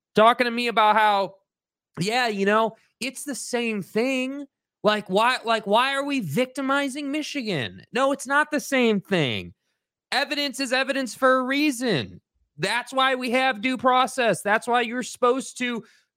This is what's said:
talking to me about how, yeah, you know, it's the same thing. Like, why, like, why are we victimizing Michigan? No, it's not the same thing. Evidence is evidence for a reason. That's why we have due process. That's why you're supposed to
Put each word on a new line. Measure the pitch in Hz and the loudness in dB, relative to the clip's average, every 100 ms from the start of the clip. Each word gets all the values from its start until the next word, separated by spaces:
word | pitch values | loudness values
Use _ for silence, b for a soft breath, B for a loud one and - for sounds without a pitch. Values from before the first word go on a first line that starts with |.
| _ | _
talking | - 220 233 240 | 6 6 6 2
to | |
me | 233 240 | -2 0
about | 220 214 214 | 4 4 6
how, | 214 202 185 - _ _ _ _ _ - | 4 2 0 -6 _ _ _ _ _ -6
yeah, | 180 240 247 | -2 0 0
you | 202 196 | 0 2
know, | 214 220 214 b _ | 2 2 -4 b _
it's | 247 262 | -10 -10
the | - | -10
same | 254 - 240 233 214 | -10 -6 -4 -4 -4
thing. | - 214 254 262 262 277 277 _ _ _ | -4 -2 -2 -2 -4 -8 -14 _ _ _
Like, | 196 208 202 | -2 0 0
why, | 190 233 247 | 0 2 0
like, | 226 226 196 | 0 -2 2
why | 208 262 | 2 2
are | 277 | 0
we | 285 277 | -2 -4
victimizing | 180 151 254 254 269 277 277 269 285 | -2 -2 -2 -2 -2 0 -2 -4 -6
Michigan? | 302 294 285 220 170 107 92 - | -6 -6 -6 -4 -4 -4 -8 -8
No, | 226 277 | -2 0
it's | 277 247 | 0 0
not | 277 302 | 0 0
the | 294 | -2
same | - 262 240 208 | -2 2 2 2
thing. | - 185 139 104 87 - _ _ _ _ _ | 0 0 0 -2 -8 -14 _ _ _ _ _
Evidence | 233 277 294 285 247 | -2 -2 -2 -4 -4
is | 269 | -2
evidence | 254 262 269 254 | -2 0 -2 -4
for | - 262 262 | 0 2 4
a | |
reason. | 254 277 302 240 254 160 95 87 _ _ _ - | 2 0 0 0 0 -2 -2 -10 _ _ _ -6
That's | 185 233 240 | -4 -2 -2
why | 262 262 | 0 2
we | 254 254 | 0 0
have | 240 262 214 | 0 0 0
due | 240 254 | -2 0
process. | 254 254 254 - 240 185 | 2 4 2 0 0 0
That's | - 214 247 | 0 0 0
why | 240 | -2
you're | 240 247 | -2 -4
supposed | 247 - 247 262 - - | -8 0 0 0 -4 -6
to | 247 233 b b b | -6 -6 b b b